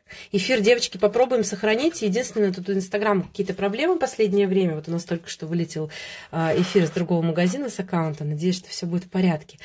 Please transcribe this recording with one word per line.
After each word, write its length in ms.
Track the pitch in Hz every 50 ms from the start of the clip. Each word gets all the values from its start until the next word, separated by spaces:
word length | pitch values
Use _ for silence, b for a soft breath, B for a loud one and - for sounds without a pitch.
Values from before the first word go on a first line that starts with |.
| B B B B B B
эфир 300 | - 196 190 - 262 226
«Девочки, 360 | 196 220 240 233 - - - 180
попробуем 460 | 214 208 202 233 254 247 254 233 208
сохранить». 580 | - 208 185 - 214 214 233 285 330 330 -
Единственное, 500 | 220 202 185 233 254 - - 220 208 190
тут 180 | 185 190 180 196
у 40 | 196
Инстаграма 480 | 190 185 190 - 208 214 220 202 185
какие-то 320 | - - - - 190 190 185
проблемы 400 | - 202 196 202 240 302 349 370
в 60 | 330
последнее 480 | - - - - 220 196 190 202 202 185
время. 260 | 190 196 190 175 156
Вот 140 | 151 151 165
у 40 |
нас 120 | 170 170 175
только 260 | - 170 165 - -
что 160 | - - 160
вылетел, 460 | 156 170 170 165 165 - 156 156 156 B B B B B B B B
а, 240 | - 165 165 160 - -
эфир 300 | 180 - - 202 170 151
с 20 |
другого 320 | - 185 175 - 180 170
магазина, 480 | 165 165 156 170 175 180 208 277 285 240
с 100 | - -
аккаунта. 440 | 185 - - 170 160 156 151 - 151
Надеюсь, 340 | 147 151 147 170 185 185 185
что 120 | - -
всё 180 | - - 180 170
будет 160 | 170 175 180
в 60 | -
порядке. 480 | - 185 185 180 165 151 - - - B B